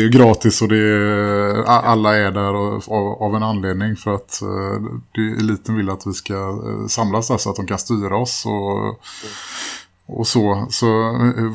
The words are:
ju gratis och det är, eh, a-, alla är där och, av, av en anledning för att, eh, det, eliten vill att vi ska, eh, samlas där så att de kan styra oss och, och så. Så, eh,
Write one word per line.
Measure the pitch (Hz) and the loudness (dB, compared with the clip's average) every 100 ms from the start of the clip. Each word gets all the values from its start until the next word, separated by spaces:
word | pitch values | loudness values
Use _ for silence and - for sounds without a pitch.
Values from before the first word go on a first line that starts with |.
ju | 110 | 6
gratis | 127 117 107 110 - | 8 8 6 4 2
och | 107 | 2
det | 107 | 4
är, | 107 104 104 104 104 101 101 104 | 4 2 2 0 0 0 0 0
eh, | 113 | 4
a-, | 120 | 4
alla | 110 113 107 107 | 4 4 4 4
är | 98 | 2
där | 98 101 | 0 0
och, | 101 101 104 - | 0 -2 -4 -4
av, | 107 101 107 | -2 -2 -2
av | 107 107 | -2 0
en | |
anledning | 110 107 95 92 107 101 | 0 -2 -2 -2 -2 -2
för | - | -2
att, | 101 - - | -4 -4 -8
eh, | 101 98 98 104 107 120 - | -6 -4 -4 -4 -6 -10 -8
det, | - 107 110 | -4 -2 0
eliten | 110 104 - 110 | 0 -2 -2 -2
vill | 98 | -2
att | 95 101 | -4 -6
vi | |
ska, | 95 - | -8 -6
eh, | 98 98 104 113 107 107 | -6 -4 -6 -6 -6 -4
samlas | - 107 107 113 | -2 0 0 0
där | 104 | -2
så | - | -2
att | 98 | -4
de | 95 | -4
kan | 98 | -4
styra | - 113 101 98 | -2 -2 0 -2
oss | 123 - 113 | -2 -4 -4
och, | 104 98 104 104 104 - - - - - - - - - _ - - | -4 -2 -2 -4 -6 -14 -16 -14 -14 -14 -12 -10 -12 -16 _ -10 -6
och | 113 | 0
så. | 123 104 98 104 | 2 2 2 -2
Så, | - 117 110 113 120 120 120 | 0 2 2 2 2 2 2
eh, | 113 | -2